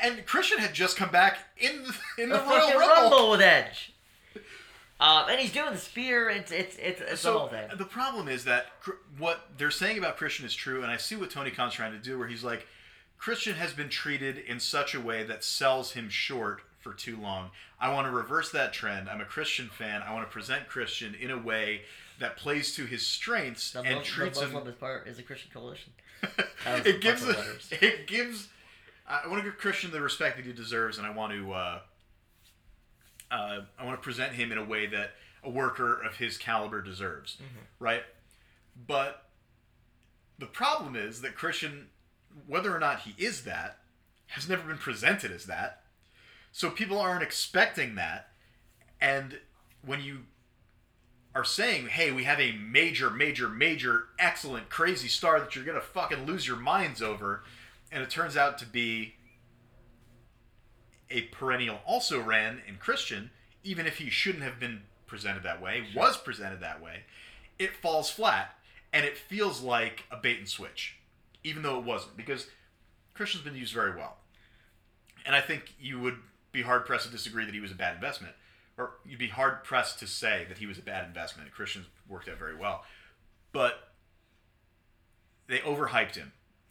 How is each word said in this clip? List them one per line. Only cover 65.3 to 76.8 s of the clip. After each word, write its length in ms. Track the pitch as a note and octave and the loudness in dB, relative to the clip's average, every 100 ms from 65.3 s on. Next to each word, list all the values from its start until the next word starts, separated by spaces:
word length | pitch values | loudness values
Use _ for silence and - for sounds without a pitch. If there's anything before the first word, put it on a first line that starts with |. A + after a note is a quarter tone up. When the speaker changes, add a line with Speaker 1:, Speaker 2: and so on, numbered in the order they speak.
| G2 | -4
Speaker 1:
that 180 | F2+ F2 | -4 -6
way, 220 | F#2 A#2 G#2 | -4 -4 -4
Speaker 2:
Sure. 100 | G#2+ | 4
Speaker 1:
was 140 | A#3 - | 4 4
presented 420 | - G#2+ G2 F#2 | -6 -8 -8 -8
that 200 | E2 D#2 | -10 -10
way, 220 | E2 E2+ - - - - - - | -12 -14 -16 -20 -20 -20 -20 -4
it 180 | F#3+ | -4
falls 340 | - E3+ D#3 D3+ | -2 0 2 0
flat, 440 | - E3 F#2+ G2 - _ - - | 2 2 2 -2 -12 _ -20 0
and 120 | D3+ | 2
it 120 | D3 - | 2 -2
feels 440 | - G3 G3+ B2+ | -10 0 0 0
like 420 | B2 A#2 A2 - - | 2 2 2 -4 -14
a 60 | B2 | 0
bait 200 | B2 A#2 | 0 0
and 100 | G2 | -4
switch, 500 | - F2 - - - _ _ _ _ | -8 -8 -8 -10 -12 _ _ _ _
even 200 | D#3 D3+ | -10 -4
though 160 | D3+ B2+ | -2 -2
it 60 | |
wasn't, 300 | A#2 G#2+ - | -2 -4 -6
because 320 | - A#2+ C3 - - _ _ _ _ _ | -12 -6 -6 -8 -18 _ _ _ _ _
Christian's 280 | - G3+ F#3 | -6 -4 -4
been 120 | D3 | -6
used 180 | C3+ A#2 | -8 -4
very 220 | A2+ G2+ | 0 0
well. 220 | F2 C#2+ - _ _ _ _ _ _ _ _ _ - | -2 -10 -14 _ _ _ _ _ _ _ _ _ -12
And 100 | C#3 | 2
I 60 | C#3 | 2
think 320 | - D3+ - - | 2 -6 -8 -14
you 200 | C3 B2+ | -10 -4
would 200 | B2 A#2+ - _ _ | -4 -4 -16 _ _
be 100 | C3 | -6
hard-pressed 440 | A#2+ B2 | 2 2